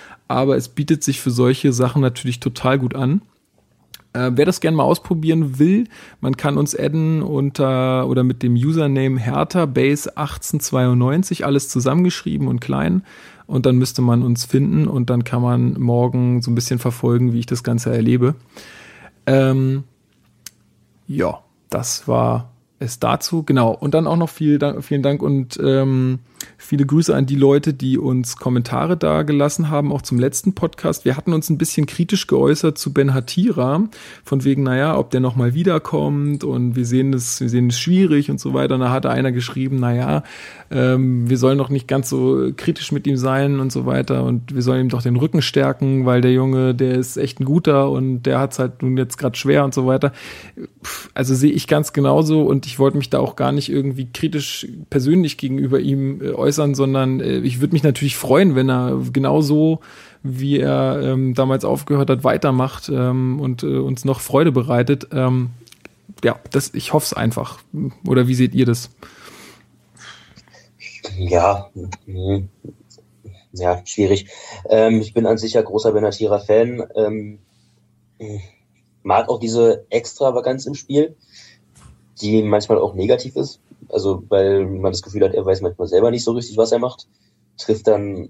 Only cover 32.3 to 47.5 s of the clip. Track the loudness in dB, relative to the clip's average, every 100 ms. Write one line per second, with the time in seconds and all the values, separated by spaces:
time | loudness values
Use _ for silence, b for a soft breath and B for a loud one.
32.3 | 2 4 2 0 -2 -2 0 2 0 -2
33.3 | 0 0 2 0 0 -2 B B B B
34.3 | 0 2 2 2 2 2 0 0 0 0
35.3 | 2 0 2 0 0 -2 -2 -2 -2 -2
36.3 | -2 -4 -2 -2 -2 0 2 2 0 -4
37.3 | -4 -2 2 2 0 2 4 4 4 0
38.3 | -2 -2 0 0 0 0 0 0 0 0
39.3 | -2 -4 -4 -4 -2 0 0 0 -2 -4
40.3 | B B B B 0 2 2 2 0 0
41.3 | 2 2 2 0 -4 -2 -4 -2 0 0
42.3 | 0 0 -4 -4 -4 -4 -4 -2 0 0
43.3 | 0 0 0 -2 -4 -2 -2 0 0 0
44.3 | -2 -4 -4 0 0 0 -2 0 0 0
45.3 | 0 0 2 0 0 0 0 2 4 4
46.3 | 4 2 2 2 2 0 0 -2 -4 -4
47.3 | -4 0